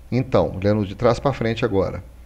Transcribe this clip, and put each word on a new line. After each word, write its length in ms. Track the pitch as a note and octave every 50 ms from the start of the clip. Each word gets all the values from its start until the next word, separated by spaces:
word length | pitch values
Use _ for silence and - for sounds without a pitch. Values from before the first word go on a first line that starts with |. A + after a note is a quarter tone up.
| - -
Então, 480 | A2 A#2+ B2+ - - G#2 E2 C#2+ F2 F#2
lendo 240 | F#2 G2+ G#2 G#2+ G#2
de 100 | F#2 -
trás 240 | - A#2+ A#2 - -
pra 140 | - C#3+ C3
frente 300 | - A#2 A2+ A2+ A2 C3+
agora. 400 | A2+ G2 G2 F2+ E2 E2+ F2 - - - - -